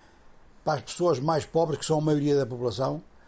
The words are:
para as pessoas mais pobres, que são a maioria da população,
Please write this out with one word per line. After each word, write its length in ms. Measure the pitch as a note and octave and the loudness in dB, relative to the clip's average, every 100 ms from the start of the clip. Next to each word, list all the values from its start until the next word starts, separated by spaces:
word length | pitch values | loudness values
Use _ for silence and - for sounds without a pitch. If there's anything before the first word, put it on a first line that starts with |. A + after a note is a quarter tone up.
| - - - - - - | -20 -20 -20 -20 -20 -8
para 120 | - D3 | -4 -4
as 100 | - | -2
pessoas 340 | - F3 C3+ | 0 2 2
mais 240 | C#3+ D#3+ | 0 -2
pobres, 360 | - E3 E3 C#3+ | 0 0 0 -2
que 60 | - | 0
são 120 | D#3 | 0
a 40 | |
maioria 360 | D#3 D3 D3 C#3+ | 2 2 2 2
da 80 | B2+ | 0
população, 560 | B2 B2 G#2 C3+ D3+ - - | -2 -4 -2 -2 -4 -10 -20